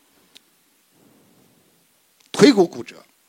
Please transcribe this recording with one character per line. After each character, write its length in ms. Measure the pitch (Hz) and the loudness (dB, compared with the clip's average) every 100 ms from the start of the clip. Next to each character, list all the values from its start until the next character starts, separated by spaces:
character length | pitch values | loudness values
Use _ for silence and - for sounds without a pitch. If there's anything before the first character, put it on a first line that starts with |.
| _ _ _ - _ _ _ _ _ _ _ _ _ _ _ _ _ _ _ _ _ _ _ | _ _ _ -20 _ _ _ _ _ _ _ _ _ _ _ _ _ _ _ _ _ _ _
腿 220 | - 285 | 0 2
骨 140 | 208 170 | 2 -2
骨 160 | 123 | -6
折， 200 | - 90 - _ | -20 -20 -20 _